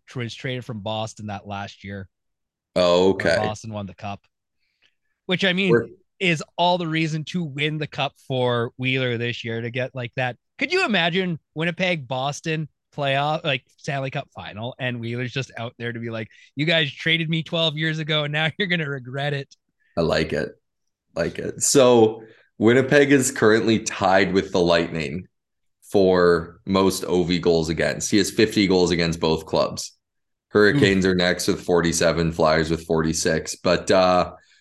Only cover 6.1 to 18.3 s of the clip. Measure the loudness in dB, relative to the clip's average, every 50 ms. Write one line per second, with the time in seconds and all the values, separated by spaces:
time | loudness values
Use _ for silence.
6.1 | _ -2 0 0 0 0 -2 -6 _ 0 2 2 2 0 0 -2 -2 -2 -2 -2
7.1 | -4 -6 -6 -6 -6 -6 -6 -6 -4 -4 -2 -2 -2 -4 -6 -6 -4 -4 -4 -4
8.1 | -6 _ _ -4 -2 0 0 0 0 0 -2 -4 -6 -6 -4 -2 -2 0 0 -2
9.1 | -2 -2 -4 -4 -6 -6 -8 -8 -8 -6 -8 -6 -6 -6 -6 -6 -8 -10 -12 -10
10.1 | -6 -6 -6 -6 -6 -10 _ _ _ -6 -4 -2 -2 0 0 0 0 0 0 0
11.1 | 0 0 -2 -2 -4 -6 _ _ -8 -6 -4 -4 -4 -2 -2 -2 -2 -4 -4 -6
12.1 | -6 -4 -4 -4 -6 -6 -6 -6 -4 -4 -6 -8 _ _ _ _ _ -6 -2 -2
13.1 | 0 0 0 0 -2 -2 -2 -4 -4 -4 -6 _ _ _ -10 -8 -6 -6 -6 -6
14.1 | -8 -8 -10 -12 -14 -16 -16 -14 -12 -12 -12 -12 -10 -8 -6 -6 -6 -6 -6 -6
15.1 | -6 -6 -6 -6 -6 -6 -8 -8 -10 -12 -12 -12 -12 -10 -10 -8 -8 -8 -8 -8
16.1 | -8 -10 -10 -12 _ _ -20 _ -8 -4 -2 0 2 2 0 -2 -4 -6 -2 -2
17.1 | 0 0 0 -2 -2 -4 -4 -4 -4 -2 -2 -2 -2 -2 -4 -4 -4 -4 -4 -2
18.1 | -2 -2 -2 -2